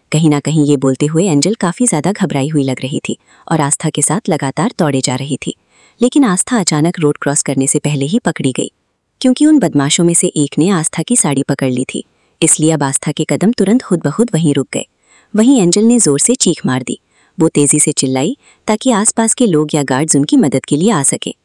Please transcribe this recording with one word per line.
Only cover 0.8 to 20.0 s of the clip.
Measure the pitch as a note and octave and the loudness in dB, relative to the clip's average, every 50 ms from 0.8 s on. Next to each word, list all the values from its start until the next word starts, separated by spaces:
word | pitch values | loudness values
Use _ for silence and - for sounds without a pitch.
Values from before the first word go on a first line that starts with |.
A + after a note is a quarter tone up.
| C3+ C3+ C3 - D3 | 2 0 0 0 -2
हुए | D3+ D#3+ D#3+ F#3+ | 0 0 0 2
एंजल | G3+ D3+ C#3+ C#3+ F#3 A3+ | 2 2 2 2 0 0
काफी | - - F3 - - B3 | 0 -2 -2 -2 -2 -2
ज्यादा | A#3 - D3+ D3 E3+ | 0 0 0 -2 -2
घबराई | G#3+ - - D3+ D3 C#3 C3 D#3 | -2 -2 -2 -2 -2 -2 -2 -2
हुई | D#3 D3 C3+ | 0 -2 0
लग | C3+ B2+ - | -2 -4 -6
रही | - B2+ D3+ - - - | -6 -6 -6 -6 -6 -8
थी | - - _ _ _ _ _ - | -10 -10 _ _ _ _ _ -4
और | E3 D#3+ | -2 0
आस्था | D3 C#3+ - - - D#3 | 0 -2 -2 -2 -4 -4
के | - - | -2 -2
साथ | - - D3+ G#3 - - | -2 -2 -2 -2 -2 -2
लगातार | E3+ C#3+ D3 C3+ - - - - - - | -2 -2 -2 -4 -2 -2 -4 -2 -2 -2
दौड़े | F3 D3 C3+ C3+ | 0 0 0 0
जा | - - B2+ | -2 -2 -4
रही | B2+ C3+ D3 - - - | -6 -6 -6 -8 -8 -8
थी। | - - - _ _ _ _ _ _ _ - | -10 -12 -12 _ _ _ _ _ _ _ -2
लेकिन | A#3 B3+ - D#4 C#4 | 0 2 4 2 2
आस्था | G#3+ F3+ F#3 - - B3+ A3+ | 4 2 0 -2 -2 -2 -2
अचानक | F3 - D#3+ D3 D3+ E3+ - F#3 | 0 0 0 2 0 0 0 0
रोड | D#3 D3 D3 - | 0 -2 -2 -2
क्रॉस | - C#3+ C#3+ D3+ | -4 -2 -2 -2
करने | - - C#3 C3+ C3+ | -2 -2 -2 -2 0
से | C3+ - D3 | 0 -2 -2
पहले | - C#3+ D3+ C#3 C#3 | -2 -2 -2 -2 -2
ही | D3+ F#3 A#3+ | -2 -2 -2
पकड़ी | - E3+ D#3 - D3+ C3+ | -2 -2 -4 -2 -4 -4
गई, | B2 - - - - _ _ _ _ _ _ _ _ _ | -2 -4 -6 -6 -10 _ _ _ _ _ _ _ _ _
क्योंकि | - B3+ B3+ - D4+ | 0 0 2 4 4
उन | D4+ D#4 C#4+ | 4 6 4
बदमाशों | F#3+ D#3 A#2+ D3 C#3 D3+ - - E3+ | 4 2 2 0 0 0 0 2 2
में | F3 E3+ | 2 2
से | - - | 0 -2
एक | F3 - D#3 D3 C#3 - - | -2 0 -2 -2 -2 0 0
ने | D3+ G3 | 0 2
आस्था | G3+ E3 D#3+ - - - | 2 0 -2 -4 -4 -6
की | D#3+ - A#3+ | -4 -2 -2
साड़ी | - - D#3+ C#3 C3+ | -2 0 0 -2 -2
पकड़ | C#3 - C#3 - C#3 C3 | -2 -2 -2 -2 -2 -2
ली | B2+ - - - - | -2 -2 -4 -6 -8
थी, | - - _ _ _ _ _ _ _ | -10 -12 _ _ _ _ _ _ _
इसलिए | E3 D#3+ - - D3+ D#3+ | -6 -4 -2 0 0 0
अब | E3 D3 | 0 0
आस्था | D3 C3+ C3+ - - D#3 | -2 -2 -4 -4 -4 -6
के | D3 - D#3 | -4 -4 -4
कदम | - D3+ C#3 F3 G#3+ | -4 -2 0 0 0
तुरंत | B3 - G3 F#3 A3+ C4 | 0 0 0 2 0 0
खुद | - - F#3 E3 - | 0 -2 -2 -2 -2
ब | C#3+ | -2
खुद | D3 - A#3 A#3+ - | -2 -2 -2 0 0
वहीं | D#3+ E3 D3 C#3 | 0 0 0 0
रुक | C#3 B2+ - - | 0 -2 -4 -6
गए। | - - - _ _ _ _ _ _ _ _ - | -10 -10 -12 _ _ _ _ _ _ _ _ 0
वहीं | G3+ A3 B3+ C#4+ B3 | 2 4 4 4 4
एंजल | F3+ F3 E3+ G#3 | 4 4 4 4
ने | G#3+ A3+ A#3+ A#3+ | 4 4 4 4
जोर | - D#3 C#3 C#3+ | 2 2 0 0
से | - - B3+ | 0 0 0
चीख | - - F#3+ D#3 - - | 0 0 0 0 0 -2
मार | C#3 B2+ C3 | -2 -2 -2
दी। | - - - - _ _ _ _ _ _ _ - | -4 -6 -10 -10 _ _ _ _ _ _ _ 0
वो | E3 - | 0 2
तेजी | - D3+ C#3+ C#3+ - D3 | 2 2 2 2 2 0
से | - A#3 | 0 -2
चिल्लाई, | G#3+ - - C3 C3 C3 C3+ G3+ C#4+ - _ _ _ _ _ | -2 -2 -2 -2 0 0 0 -2 -4 -6 _ _ _ _ _
ताकि | - G#3+ G#3+ - C4 | -2 -2 0 2 0
आसपास | A#3 F#3+ A3 - - - A3+ A3 - | 2 2 0 0 0 0 0 0 0
के | - B3 | 2 2
लोग | G#3+ E3 D3+ D#3 D3+ - | 2 2 2 0 0 -2
या | D3+ | -2
गार्ड्स | C#3+ C3 C3 C3 | -2 0 0 0